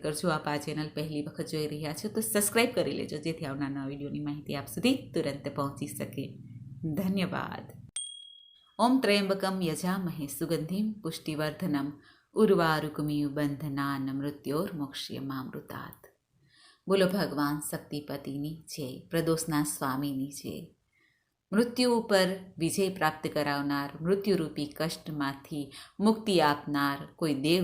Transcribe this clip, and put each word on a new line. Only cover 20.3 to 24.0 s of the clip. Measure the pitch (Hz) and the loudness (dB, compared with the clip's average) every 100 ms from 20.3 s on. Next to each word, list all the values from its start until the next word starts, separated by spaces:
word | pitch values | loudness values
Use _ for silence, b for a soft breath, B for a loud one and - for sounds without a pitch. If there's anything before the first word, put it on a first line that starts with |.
| - | -6
જય. | - 78 - _ _ _ _ _ _ _ _ | -8 -8 -10 _ _ _ _ _ _ _ _
મૃત્યુ | 202 240 - 247 | 2 2 4 4
ઉપર | 233 - 196 185 190 - - | 4 4 4 4 2 -8 -2
વિજય | 165 175 190 | 0 2 0
પ્રાપ્ત | 185 156 156 156 | 2 2 2 -2
કરાવનાર, | 151 147 143 143 143 143 151 | 0 0 0 0 0 -2 -2